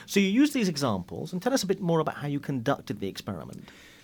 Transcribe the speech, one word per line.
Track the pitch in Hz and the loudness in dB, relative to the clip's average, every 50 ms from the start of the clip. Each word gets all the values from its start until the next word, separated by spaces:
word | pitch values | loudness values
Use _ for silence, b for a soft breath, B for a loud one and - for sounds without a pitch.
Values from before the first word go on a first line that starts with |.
| B | B
So | B - 202 | B 2 4
you | 196 190 | 4 4
use | 202 247 294 294 - | 6 6 4 4 4
these | 262 220 185 | 2 2 2
examples, | 160 139 143 123 104 90 87 - - 110 143 165 185 | 2 2 0 0 0 0 -2 -6 -8 -8 -8 -6 -6
and | 180 | -2
tell | - 247 277 | -2 2 0
us | 254 - | 2 2
a | |
bit | 175 190 - | 2 -2 0
more | 180 170 165 160 | 2 2 2 4
about | 151 160 - | 2 0 -2
how | - 139 147 | -4 -4 -2
you | 143 139 | -2 -2
conducted | - - 143 127 113 139 139 - - - 123 101 | -2 -2 -4 -2 0 0 0 -2 -2 -8 -8 -6
the | 98 95 | -6 -6
experiment. | - - - - 98 80 62 60 - - - B B B B B B B | -6 -6 -8 -8 -8 -8 -8 -12 -14 -16 -16 B B B B B B B